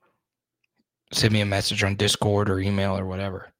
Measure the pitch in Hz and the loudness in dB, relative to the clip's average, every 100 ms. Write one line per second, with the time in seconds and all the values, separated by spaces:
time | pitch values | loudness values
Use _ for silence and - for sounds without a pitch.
0 | _ _ _ _ _ _ _ _ _ _ | _ _ _ _ _ _ _ _ _ _
1 | _ - 117 107 101 98 - 107 98 98 | _ 0 2 2 2 0 -2 0 0 2
2 | 104 - 107 101 101 95 98 98 98 95 | 0 2 2 2 2 0 0 0 0 -2
3 | 95 92 98 92 - | -4 -6 -6 -8 -14